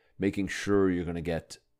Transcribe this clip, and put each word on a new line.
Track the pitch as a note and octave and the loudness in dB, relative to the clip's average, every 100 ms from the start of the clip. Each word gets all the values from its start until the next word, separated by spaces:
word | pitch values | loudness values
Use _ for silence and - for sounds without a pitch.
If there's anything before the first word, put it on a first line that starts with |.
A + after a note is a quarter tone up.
| _ - | _ -4
making | F#2+ G2 F#2+ | -2 0 -4
sure | - G2 G2+ F#2+ | -4 2 4 4
you're | F2 | 2
gonna | E2+ E2+ | -2 -4
get | D#2+ D#2+ - - _ _ | -2 -4 -6 -18 _ _